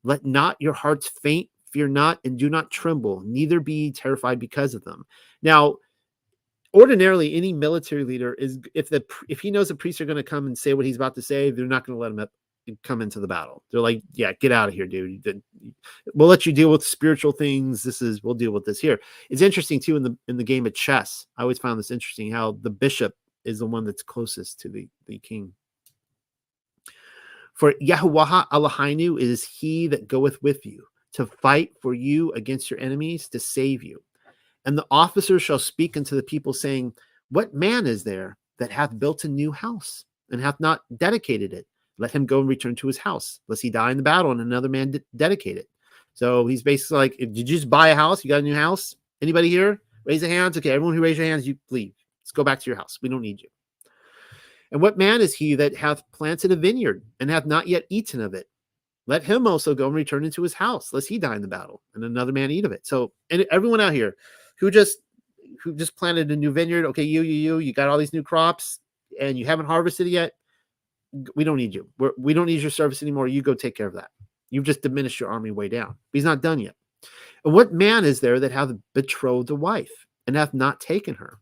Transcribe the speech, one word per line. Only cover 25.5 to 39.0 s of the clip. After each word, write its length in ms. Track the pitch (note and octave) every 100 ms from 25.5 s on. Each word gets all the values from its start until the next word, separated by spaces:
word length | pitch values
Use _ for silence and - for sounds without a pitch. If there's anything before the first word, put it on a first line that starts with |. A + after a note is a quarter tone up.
| F#2 _ _ _ _ _ _ _ _ _ _ _ _ - _ - - - - - -
"For 180 | D3+
Yahuwah 760 | C#3+ C#3+ E3 E3+ D#3 D3 F3+ -
Eloheinu 680 | D3 D3 - C#3 D3+ F3 D#3+
is 240 | B2 A#2+
he 440 | - - D#3 D#3+ E3
that 200 | C#3 G#2+
goeth 340 | C3 C#3 C#3
with 200 | C#3+ C#3
you 220 | - G2+ _ _ _
to 120 | - A#2+
fight 480 | - C3+ D3 E3+ _
for 140 | C3 B2
you 360 | C3+ D3 E3
against 360 | A#2 A2 C3+ -
your 100 | C3
enemies, 480 | C3 C#3 D#3 E3 -
to 100 | A#2+
save 440 | - - C3+ B2+
you. 200 | A2+ - _ _ _ _ _ _ C3
And 120 | C#3+
the 80 | -
officer 480 | C#3+ E3+ G3+ F#3+ F#3
shall 180 | - C#3
speak 380 | - - E3 D3+
unto 180 | C#3 C#3
the 80 |
people, 300 | C3+ D3+ C#3+
saying, 400 | C3 C#3+ C3+ B2+ - _ _ _
'What 260 | D3 A3 C#3+
man 320 | F#3 A#3+ D#3+
is 160 | G#2+
there 340 | G#2 F#2 F#2+ G#2 _ _
that 120 | A#2+
hath 280 | C#3 D3
built 260 | A2+